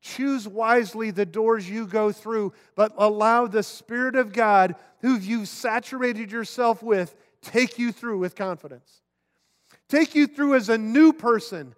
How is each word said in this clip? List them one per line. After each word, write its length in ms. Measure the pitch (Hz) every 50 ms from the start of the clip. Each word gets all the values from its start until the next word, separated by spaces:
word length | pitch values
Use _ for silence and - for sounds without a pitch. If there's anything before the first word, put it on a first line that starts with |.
Choose 460 | _ - - - 262 277 277 262 208 214
wisely 640 | 190 214 226 220 240 247 233 190 - 220 226 220
the 140 | 190 180 208
doors 440 | 175 160 214 220 226 226 220 190 175
you 160 | 196 226 226
go 280 | 190 180 214 214 208 208
through, 400 | - - 214 226 220 208 185 - _ _ _ _
but 200 | - 208 214 214 190
allow 500 | 202 214 214 208 214 220 226 240 247 233
the 160 | 190 220 202
Spirit 520 | - - - - - 226 247 254 262 247
of 160 | 269 254 208
God, 440 | 196 233 226 214 208 196 185 185 175 - _ _ _ _
who 160 | - 247 262 226
you've 320 | 185 190 226 233 208 185
saturated 800 | - - - 233 220 240 - - 262 262 247 247 240 214 226 202
yourself 500 | 202 233 220 - - - 247 233 226 -
with, 320 | 214 233 214 190 180 165 _ _ _ _ _ _
take 360 | _ - - 226 254 - - -
you 140 | 240 240
through 280 | 220 - - 240 220 190
with 180 | 180 180 - -
confidence. 640 | 202 190 180 160 - 143 131 120 _ _ _ _ _ _ _ _ _ _ _ _ _ _ _ _ _ _ _ _ _ _
Take 260 | - 294 320 294 -
you 100 | 294 294
through 300 | 285 294 - 285 285 277
as 140 | 262 214 190
a 80 | 226 226
new 340 | 220 220 226 277 320 320
person 640 | 302 320 - 240 233 214 - - 196 170 143 127 117